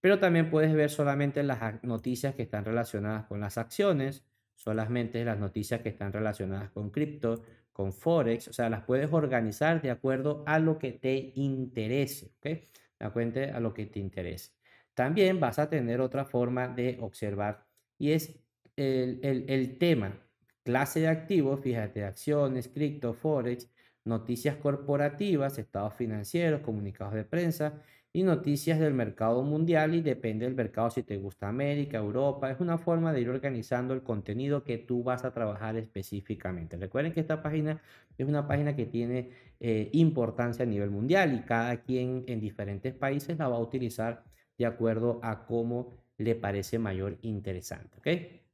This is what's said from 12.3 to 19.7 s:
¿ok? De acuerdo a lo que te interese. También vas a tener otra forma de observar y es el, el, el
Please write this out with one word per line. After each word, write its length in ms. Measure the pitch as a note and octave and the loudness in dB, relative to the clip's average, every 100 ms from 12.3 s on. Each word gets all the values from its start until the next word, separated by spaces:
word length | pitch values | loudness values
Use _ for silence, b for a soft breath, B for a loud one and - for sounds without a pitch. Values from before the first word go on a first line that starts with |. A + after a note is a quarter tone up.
| _ | _
¿ok? 60 | D3 D#3+ b b b _ | -8 -6 b b b _
De 60 | G#2+ | -6
acuerdo 480 | A#2+ A#2 A#2 C3+ | -2 -2 -2 -4
a 60 | A#2+ | -2
lo 140 | A#2 | -4
que 100 | A2 | -4
te 160 | G#2 - | -10 -8
interese. 520 | G2 F#2 F2 E2 - _ b b b | -8 -6 -8 -8 -14 _ b b b
También 460 | - B2+ E3+ F#3 F#3 | -2 0 6 6 6
vas 180 | C3+ A2+ | 2 2
a 100 | D3+ | 0
tener 320 | D#3 A#2+ A#2+ | 0 0 0
otra 240 | B2+ C3+ | 0 -2
forma 440 | C3+ B2 B2 B2 B2+ | -2 0 0 0 -2
de 280 | B2 B2 A#2+ | -2 -2 -2
observar 640 | A2+ - G#2 G2+ G#2 G#2+ _ _ _ _ | -8 -6 -6 -2 -2 -4 _ _ _ _
y 140 | C#3+ | 0
es 280 | D#3 D#3 - _ _ _ - | 2 0 -14 _ _ _ -4
el, 440 | C#3 C3 B2+ B2+ | 0 2 0 -2
el, 220 | C#3 C3 C3+ | 0 0 2
el 260 | C3+ B2+ | 0 0